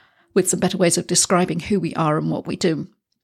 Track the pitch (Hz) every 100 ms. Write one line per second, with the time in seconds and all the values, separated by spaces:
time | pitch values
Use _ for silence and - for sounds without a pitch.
0 | _ _ _ - 180 185 185 185 175 175
1 | - 175 - 180 180 170 - 202 165 -
2 | 160 156 156 156 - 165 180 160 - _
3 | _ _